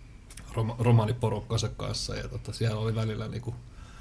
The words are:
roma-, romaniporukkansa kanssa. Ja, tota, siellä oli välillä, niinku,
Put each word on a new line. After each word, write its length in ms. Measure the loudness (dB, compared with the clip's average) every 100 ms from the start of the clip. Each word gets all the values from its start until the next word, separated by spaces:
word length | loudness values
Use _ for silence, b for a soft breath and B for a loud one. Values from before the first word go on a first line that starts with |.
| -18 -18 -14 -14 -6
roma-, 220 | -2 0 4
romaniporukkansa 880 | 8 8 8 2 0 0 0 0 0
kanssa. 460 | -2 -4 -4 -4 -4
Ja, 120 | -6
tota, 260 | -6 -8
siellä 260 | 0 0 2
oli 160 | 0 2
välillä, 320 | 0 -2 -4
niinku, 280 | -4 -6 -8 -12 B B B